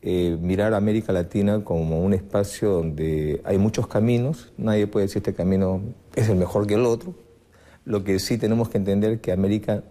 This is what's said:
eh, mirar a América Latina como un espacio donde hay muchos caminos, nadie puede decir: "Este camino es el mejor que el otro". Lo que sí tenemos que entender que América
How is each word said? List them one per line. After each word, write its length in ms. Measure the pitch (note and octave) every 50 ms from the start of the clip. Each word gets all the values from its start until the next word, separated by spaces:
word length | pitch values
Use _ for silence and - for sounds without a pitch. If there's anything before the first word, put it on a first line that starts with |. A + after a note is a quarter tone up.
| -
eh, 320 | F2+ F#2 F2+ F2 E2+ E2+ D#2+
mirar 320 | E2+ F2+ F#2 F#2 G2+ A2 A2
a 40 | G2+
América 360 | G2+ G#2+ G2+ E2+ - - F#2+
Latina 500 | F2+ F2 F2 - G#2 G2+ G2+ G#2 G#2+ G2+
como 380 | - F2 E2 E2 D#2+ D#2+ D#2+
un 120 | F2 F#2+ G2+
espacio 580 | - G2+ - - G#2 G2+ G2+ - - - G#2+
donde 720 | G2 F2 E2 D#2+ D2+ D2+ D#2 D#2 D#2 D2+ D2+ D2+ D2 - -
hay 140 | - G2 F#2+
muchos 300 | G2+ A2 - - A#2+ -
caminos, 640 | - G#2+ G#2+ A#2 A#2+ A#2+ A#2+ C3+ E3 - - - - -
nadie 300 | - A2 G#2+ G#2+ G#2 G2+
puede 180 | - G#2+ G2
decir: 120 | G2 - G#2
"Este 160 | F#2+ - G2
camino 480 | - E2+ F#2 F#2+ F#2+ G2 F#2 F#2 F#2 G2 A#2 - - - - -
es 140 | - A#2+ G#2+
el 80 | G#2 F#2
mejor 280 | F2+ F2 - G#2+ G#2
que 100 | G2+ G#2
el 100 | G#2+ A#2+
otro". 280 | A#2+ A2+ A2+ - F3+ F3 - - - - _ _ _ _ - - - - - _
Lo 220 | - A2 G2+ F#2+
que 140 | F#2+ G2 F#2+
sí 180 | F#2+ - B2 A2+
tenemos 320 | A2 G#2+ A2+ A#2 A#2 A2
que 80 | - G#2+
entender 420 | G2 G2 G2 G2+ G#2 A2 A2+ A2
que 140 | - - F2+
América 500 | F2+ F#2+ G2 G#2 G#2+ G#2+ - G#2+ G#2 - -